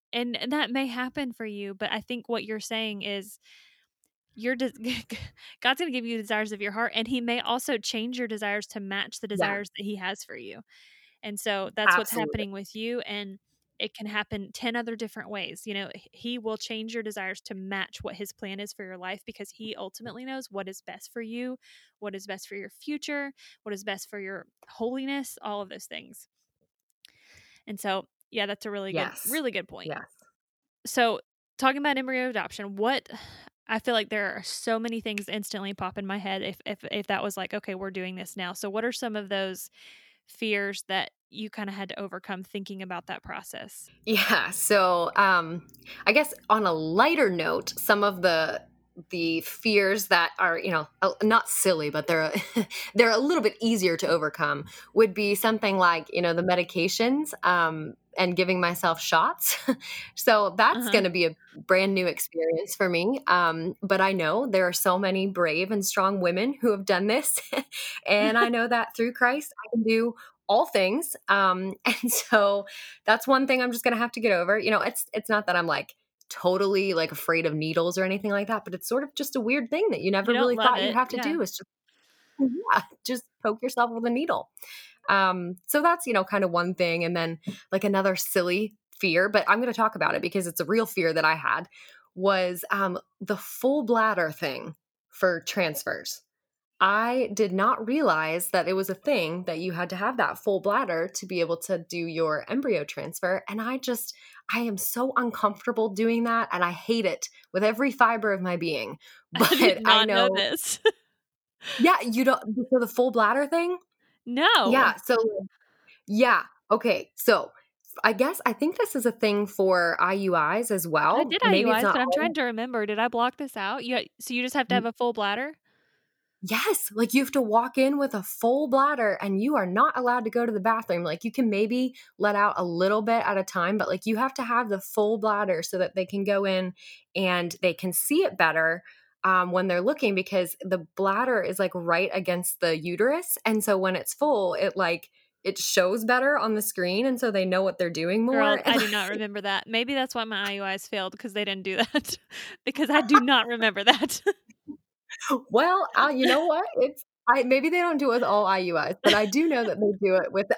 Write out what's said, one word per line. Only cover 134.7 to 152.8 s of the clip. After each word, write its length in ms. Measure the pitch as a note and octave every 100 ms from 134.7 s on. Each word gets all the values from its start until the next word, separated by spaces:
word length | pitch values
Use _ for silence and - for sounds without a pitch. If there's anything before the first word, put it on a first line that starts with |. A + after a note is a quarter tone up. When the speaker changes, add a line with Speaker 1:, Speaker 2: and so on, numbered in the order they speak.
| G3
Speaker 2:
full 380 | - A3 G#3 A3
bladder 460 | G#3+ G3+ G3 E3+
so 140 | - F#3
that 180 | F3 F#3+
they 100 | F#3
can 160 | G3+
go 220 | G3 G3
in 300 | G3 F#3 F#3 - - - _ F3+
and 400 | F#3 F3+ F3 -
they 140 | F#3
can 180 | E3 F#3+
see 300 | - - D4+
it 160 | - F#3
better, 460 | D#3+ D#3+ D#3+ F3 - - _ -
um, 260 | F#3+ F#3 F3+
when 160 | F#3 F#3+
they're 140 | F3
looking, 340 | G#3+ D4+ A3
because 420 | F#3+ F#3 G3 E3+ -
the 260 | F#3 F3+ D#3+
bladder 480 | - G3 G3+ C4 A3
is, 160 | F3 F#3
like, 140 | F#3
right 360 | F3+ E3+ E3+ F#3+
against 480 | G3 F3+ F3+ - -
the 180 | E3+ D#3+
uterus. 580 | E3 F3 A#3+ D#4+ - -
And 200 | A3 G#3+
so 120 | G#3 G3
when 200 | F#3+ F#3
it's 180 | -
full, 400 | - D4 A3+ F#3
it, 220 | - F#3+ F#3+
like, 340 | E3+ E3+ - _ _ _
it 160 | F#3+ G3+
shows 460 | - G3+ F#3 A3+
better 340 | A3+ B3+ C4+ C#4+
on 160 | A3
the 80 | G#3+
screen. 420 | G#3+ - F3+ G3
And 140 | C4 B3
so 140 | A#3
they 140 | G3 F#3
know 160 | F#3
what 160 | F#3+ F3+
they're 120 | F3
doing 340 | D#3 E3+ G#3+
more. 100 | A#3 C4+
<laughs> 20 |
Speaker 1:
Girl, 240 | G#3+ C4
Speaker 2:
And 100 | C#4
Speaker 1:
I 40 | B3
do 80 | G#3+
not 220 | G#3 F#3
Speaker 2:
like 0 |
Speaker 1:
remember 300 | G#3+ G#3 G3+
that. 260 | G3 G3 -
Maybe 260 | A3+ B3
that's 200 | C4+ B3+
why 80 | A#3+
my 280 | A3 G3+ G3+
I 20 |
U 120 | G3+
Is 220 | G3 G3 -
failed, 320 | G3+ F#3 -
'cause 140 | A#3
they 120 | G3+
didn't 200 | G3+ G3
do 120 | F#3+ F#3
<laughs> 160 | A#3
that, 240 | D4 - - _ - - -
because 260 | - C4+